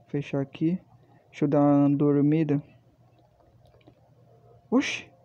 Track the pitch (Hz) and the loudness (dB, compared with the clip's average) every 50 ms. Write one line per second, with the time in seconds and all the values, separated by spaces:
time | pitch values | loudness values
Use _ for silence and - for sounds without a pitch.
0 | _ _ - 143 139 - - 139 135 135 - - 160 160 180 185 _ _ _ - | _ _ -10 -10 -8 -6 -6 -6 -6 -8 -8 -4 -4 -4 -4 -6 _ _ _ -20
1 | _ _ _ _ _ _ - - 151 143 143 147 143 147 143 143 143 143 143 139 | _ _ _ _ _ _ -8 -6 -4 0 2 2 2 4 4 4 2 2 2 2
2 | 147 147 143 143 143 147 151 160 160 151 143 143 - - - _ _ _ _ _ | 2 2 2 2 2 2 2 2 0 0 -2 -4 -4 -8 -20 _ _ _ _ _
3 | _ _ _ _ _ _ _ _ _ _ _ _ _ _ _ _ _ - - _ | _ _ _ _ _ _ _ _ _ _ _ _ _ _ _ _ _ -20 -20 _
4 | _ _ _ _ _ _ _ _ _ - - _ _ - - 262 302 - - - | _ _ _ _ _ _ _ _ _ -20 -20 _ _ -2 -2 -2 -2 -2 -6 -10
5 | - - _ _ | -12 -18 _ _